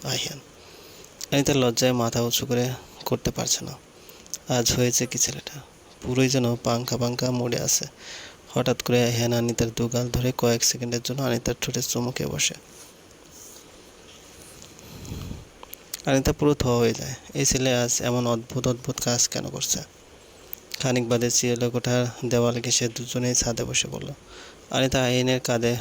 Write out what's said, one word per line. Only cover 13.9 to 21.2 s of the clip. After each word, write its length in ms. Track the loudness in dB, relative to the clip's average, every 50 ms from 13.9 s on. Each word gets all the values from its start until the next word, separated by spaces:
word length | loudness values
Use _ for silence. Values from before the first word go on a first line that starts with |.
| -20 -20 -20 -20 -20 -20 -20 -20 -20 -20 -20 -20 -20 -20 -20 -20 -20 -20 -20 -20 -18 -16 -14 -12 -12 -10 -10 -10 -12 -14 -16 -18 -20 -20 -18 -18 -18 -18 -12 -12 -12 -6 0
আনিতা 280 | 2 2 4 4 2 2
পুরো 200 | 4 4 4 4
থ 120 | 4 4
হয়ে 280 | 4 4 6 4 4 2
যায়, 200 | 0 -4 -8 -10 -10 -12 -8 -4
এই 120 | 0 0
ছেলে 300 | 2 2 2 2 4 4
আজ 260 | 4 2 2 0 0
এমন 260 | 0 0 2 2 2 2
অদ্ভুত 400 | 2 0 -2 -4 -6 0 0 2
অদ্ভুত 320 | 0 0 -2 -6 -4 -2
কাজ 280 | 0 0 2 2 2 0
কেন 220 | 0 -4 -6 -6
করছে? 300 | -6 -6 -4 -2 -2 -4 -4 -8 -16 -20 -20 -20 -20 -20 -20 -20 -20 -20 -20 -20 -20 -20 -16 -16 -8 -2
খানিক 280 | 0 0 2 2 2 2
বাদে 220 | 2 2